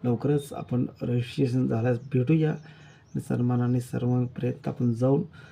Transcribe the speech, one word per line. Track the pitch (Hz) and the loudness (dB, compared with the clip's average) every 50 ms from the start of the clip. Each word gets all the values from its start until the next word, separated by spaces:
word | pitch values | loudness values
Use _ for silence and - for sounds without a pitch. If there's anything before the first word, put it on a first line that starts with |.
| - | 2
लवकरच | 123 120 110 - 135 147 147 139 - - | 0 0 2 2 2 2 2 0 -4 -10
आपण | - - - 127 123 123 - - - | -12 -6 -2 0 0 0 -2 -4 -6
रजिस्ट्रेशन | - 123 120 123 120 - - - 139 123 120 131 127 131 | -4 -2 0 0 -2 -2 0 0 0 2 2 0 0 2
झाल्यास | 120 113 113 127 123 117 - - - | 0 0 2 0 0 0 -4 -2 0
भेटूया | 127 123 123 160 160 156 151 | 0 2 4 4 4 4 2
आणि | 156 - - - - - - - - - - _ - - | 0 -4 -8 -16 -20 -20 -20 -20 -20 -20 -20 _ -10 -10
सन्मानाने | 120 - - 120 123 123 123 120 123 120 123 123 | -4 -4 -2 0 2 2 2 2 2 2 0 0
सर्वांपर्यंत | 120 - - 123 123 123 123 123 123 123 - - - 123 127 - - 143 | -2 -4 -6 -2 0 0 2 2 0 -2 -4 -4 -4 -4 -4 -4 -6 -8
आपण | - - 135 120 117 | -4 0 0 0 2
जाऊन | 110 127 131 139 156 - - - - - - | 2 4 4 4 2 0 -4 -10 -20 -20 -20